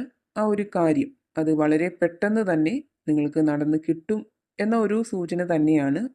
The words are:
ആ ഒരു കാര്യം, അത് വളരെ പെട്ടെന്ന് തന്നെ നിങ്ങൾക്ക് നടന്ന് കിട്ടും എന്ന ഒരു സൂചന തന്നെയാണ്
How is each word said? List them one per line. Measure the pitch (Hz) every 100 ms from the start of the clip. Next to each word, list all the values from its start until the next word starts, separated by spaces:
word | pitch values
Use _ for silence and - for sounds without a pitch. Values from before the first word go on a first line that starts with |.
| 247 _ _ 202
ആ | 214
ഒരു | 202 202 185
കാര്യം, | 165 147 139 - _ -
അത് | 156
വളരെ | 151 151 156 175
പെട്ടെന്ന് | - 170 170 208 220
തന്നെ | 190 160 156 269 - _ -
നിങ്ങൾക്ക് | 151 147 156 156
നടന്ന് | 147 151 156
കിട്ടും | 160 160 - 214 214 _ _ -
എന്ന | 208 226
ഒരു | 208 220
സൂചന | 226 190 170 175
തന്നെയാണ് | 175 160 151 156 139 156 254